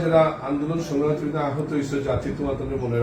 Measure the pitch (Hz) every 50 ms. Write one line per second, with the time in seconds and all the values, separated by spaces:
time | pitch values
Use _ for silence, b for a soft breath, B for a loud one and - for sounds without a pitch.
0 | 160 160 160 160 160 156 - - 135 135 143 143 151 156 170 165 160 - 143 139
1 | 147 151 151 151 151 147 151 156 147 143 131 151 147 - 156 143 131 - 143 139
2 | 135 131 - - - 135 131 - 143 139 135 127 135 131 139 135 127 117 117 117